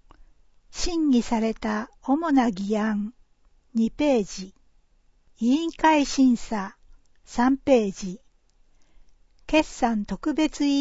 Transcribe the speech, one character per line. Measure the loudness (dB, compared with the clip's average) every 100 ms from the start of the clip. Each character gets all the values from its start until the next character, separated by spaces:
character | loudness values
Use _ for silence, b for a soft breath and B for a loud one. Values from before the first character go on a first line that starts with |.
| _ -20 -20 _ _ _ _
審 | -4 -2 0 2
議 | 2
さ | 2 -2
れ | -2
た | -4 -4 -4 -6 _
主 | -2 0 2
な | 2 2
議 | -2 -2 -2
案、 | 0 -2 -6 -10 _ _ _ _ _
二 | -2 -2
ペ | 0 0 2
ー |
ジ。 | -2 -8 -16 -18 _ _ _ _ _ _ _ _
委 | 0 0
員 | -2
会 | 0 2 4 0
審 | 2 4 2
査、 | -2 -8 -8 -14 -20 -20 _ _
三 | -8 0 0 0
ペ | 2 2 2
ー |
ジ。 | -6 -10 -12 _ _ _ _ _ _ -20 -20 -20 _ _ _ 0
決 | 2 2
算 | -2 -2 -2
特 | -4 -6 -4
別 | 0 -2 0
委 | 0 2